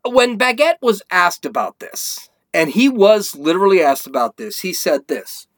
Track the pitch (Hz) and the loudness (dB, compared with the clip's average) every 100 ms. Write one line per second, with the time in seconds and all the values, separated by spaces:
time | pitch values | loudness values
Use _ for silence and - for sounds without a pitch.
0 | 247 254 247 214 254 240 311 330 247 202 | 2 2 2 0 -2 0 0 0 -2 -2
1 | - 180 175 - 139 113 95 _ - - | -2 0 0 -2 -6 -6 -6 _ -16 -12
2 | - - - _ _ 170 160 196 269 247 | -10 -12 -16 _ _ -2 0 2 2 4
3 | 196 214 208 143 151 180 196 185 147 135 | 4 4 0 -4 -2 2 4 4 4 0
4 | - 135 117 - 107 - - 170 180 143 | -4 -4 -4 -6 -12 -8 -8 -4 -2 -2
5 | - 123 92 - - | -2 -8 -8 -18 -20